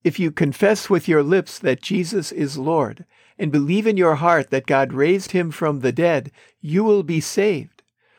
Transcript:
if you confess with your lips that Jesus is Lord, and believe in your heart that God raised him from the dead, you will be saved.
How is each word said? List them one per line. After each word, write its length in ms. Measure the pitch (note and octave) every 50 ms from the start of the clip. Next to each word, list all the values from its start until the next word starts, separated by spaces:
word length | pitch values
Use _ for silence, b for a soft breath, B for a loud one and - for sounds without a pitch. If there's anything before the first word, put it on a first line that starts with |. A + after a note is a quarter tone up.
| -
if 160 | E3 - -
you 100 | F3+ D#3
confess 580 | D3+ - E3+ C#3+ C3 - G#3 G3+ A3 G3 -
with 200 | - F#3+ E3+ -
your 160 | F#3 D#3+ D3+ C#3+
lips 340 | D3 F#3+ F#3+ - - -
that 240 | - G3+ D3 B2+ -
Jesus 500 | - - F#3 F3 F3+ E3 A#3 F#3+ D3+ -
is 280 | - - D3+ C#3 D3 C#3+
Lord, 460 | C3 D#3 E3 D#3 B2+ A2 A#2 - - b b b b b b
and 140 | b F#3 D3+
believe 340 | C#3 D3 C#3 C#3+ F3+ G#3+ G#3
in 120 | A3+ G#3
your 180 | F#3+ F3+ E3 D#3
heart 340 | C3+ E3+ F3 E3+ D3+ C3 -
that 160 | C3+ C3+ -
God 280 | - D3 C3+ C3+ B2+ B2+
raised 380 | C3 C#3+ E3 F#3+ G3 F#3 -
him 200 | - F3+ F3 D#3+
from 300 | D3 - E3+ D3+ D3 C3+
the 100 | B2 B2+
dead, 400 | A#2+ D3+ E3+ E3+ D#3+ C3+ B2 C3+ b b b b b b
you 240 | - D3 D#3 F#3+ A3
will 180 | A3 G#3 G3+ E3
be 160 | C#3 E3+ D#3+
saved. 640 | - - - - G3 G#3+ F3+ C3+ - - _ _ _ _ b b b b b